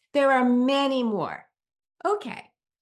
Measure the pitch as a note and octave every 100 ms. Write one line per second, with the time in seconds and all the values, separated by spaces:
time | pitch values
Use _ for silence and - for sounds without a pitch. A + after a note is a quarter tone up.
0 | _ C#4+ C4+ C4 B3 B3 B3+ C#4 C#4 C4
1 | A#3 G3+ A#2+ - - _ _ _ _ _
2 | F4+ G#4 B3+ - - _ _ _